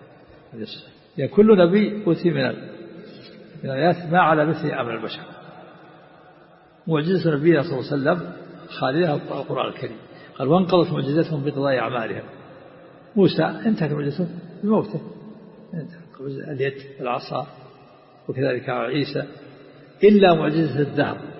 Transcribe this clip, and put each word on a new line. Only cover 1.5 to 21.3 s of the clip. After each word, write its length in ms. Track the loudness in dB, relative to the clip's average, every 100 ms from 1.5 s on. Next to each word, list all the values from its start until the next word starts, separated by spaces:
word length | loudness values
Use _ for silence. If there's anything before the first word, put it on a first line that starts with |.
| 8
نبي 460 | 6 4 2 0 -2
أوتي 240 | 0 0
من 160 | 0 -2
ال-، 240 | -4 -12 -16 -18 -18 -20 -20 -20 -20 -20 -12
من 60 | -8
الآيات 420 | 0 2 0 2
ما 80 | 4
على 260 | 4 4 2
مثله 340 | 0 -4 -4
آمن 100 | -4
البشر. 320 | -6 -8 -10 -16 -20 -20 -20 -20 -20 -20 -20 -20 -20 -20 -20 -20 -20 _ _ -2
معجزة 480 | 0 2 0 2 2
نبينا 260 | 4 4
صلى 100 | 2
الله 380 | -4 -4 -2 0
عليه 100 | 0
وسلم 120 | -4 -14 -18 -18 -16
خالدها 460 | -4 -2 0 0
القرآن 540 | -2 -4 -8 -6 -4 -4
الكريم. 280 | -6 -10 -12 -20 -20 -16 -4
قال: 100 | 2
"وانقضت 440 | 2 4 2 2
معجزتهم 520 | 0 0 0 0 -4
بقضاء 340 | -4 -2 -2 0
أعمالهم". 440 | -2 -4 -6 -8 -12 -18 -20 -20 -20 -20 -20 -20 -4 2
موسى 280 | 4 4
انتهت 480 | -2 -2 -2 0 -2
معجزته 360 | -2 -4 -4 -6 -8 -16 -6
بموته، 380 | 0 0 0 -6 -10 -18 -20 -20 -20 -20 -14 -12 -12 -16 -20 -14 -12 -10 -8
اليد 260 | -4 -4 -4 -14 -10
والعصا، 460 | -6 -6 -6 -8 -8 -14 -20 -20 -20 -20 -20 -14 -8
وكذلك 420 | -2 -2 -2 -4
عيسى، 520 | -4 -2 -2 -2 -4 -8 -12 -20 -20 -20 -20 -20 6
إلا 300 | 8 10 8
معجزة 460 | 6 2 0 0 0
الدهر 360 | 0 0 -2 -4 -12